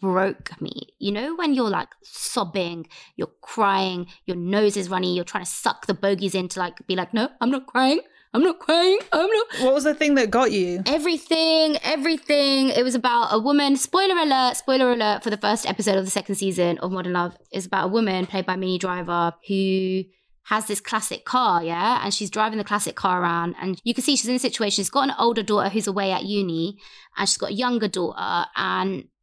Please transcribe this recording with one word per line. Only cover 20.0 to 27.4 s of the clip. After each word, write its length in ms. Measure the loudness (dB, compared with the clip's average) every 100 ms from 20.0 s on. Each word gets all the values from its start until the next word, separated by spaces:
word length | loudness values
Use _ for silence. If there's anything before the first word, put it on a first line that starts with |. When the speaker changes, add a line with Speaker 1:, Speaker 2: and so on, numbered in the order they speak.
| -4 _ _ _ -4
Speaker 1:
has 180 | -2 -2
this 160 | -6
classic 420 | -4 -4 -4 -8
car, 400 | -2 0 2 2
yeah? 380 | 0 0 0 0
And 100 | -2
she's 160 | -4 -4
driving 280 | -2 -2 -2
the 80 | -2
classic 300 | -2 -2 -2
car 260 | 0 0
around. 340 | 0 0 -4 -6
And 180 | -6 -4 -4
you 80 |
can 100 | -2
see 140 | 0 0
she's 100 | 0
in 80 | 0
a 40 |
situation. 360 | -2 -2 -2 -2
She's 80 | -2
got 180 | 0 0
an 80 | 2
older 260 | 0 0
daughter 260 | 0 0 0
who's 180 | -2 -2
away 240 | -2 -2
at 140 | -2 -2
uni. 520 | -2 -2 -2 -4 -6 -20 -20 -14 -6
And 140 | -4
she's 80 |
got 140 | -2